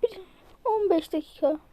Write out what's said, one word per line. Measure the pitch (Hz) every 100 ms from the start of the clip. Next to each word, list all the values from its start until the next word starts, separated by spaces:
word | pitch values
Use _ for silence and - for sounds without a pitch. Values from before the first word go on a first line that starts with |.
Bir, | 480 415 381 - - -
on | 508 440 415
beş | 339 311
dakika. | 320 302 - 285 311 -